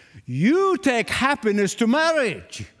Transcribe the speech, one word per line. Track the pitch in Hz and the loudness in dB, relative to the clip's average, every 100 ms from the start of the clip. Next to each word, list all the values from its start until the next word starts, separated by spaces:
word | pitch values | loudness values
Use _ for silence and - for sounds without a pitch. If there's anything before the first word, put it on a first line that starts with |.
| - - - | -20 -20 -8
You | 127 196 339 392 339 | 0 2 4 2 0
take | 285 240 - | 0 0 -2
happiness | - 262 285 220 202 196 - | -2 0 0 0 0 0 0
to | 226 | 0
marriage. | 285 320 320 240 113 85 - 107 _ | 2 2 0 -2 -4 -12 -16 -16 _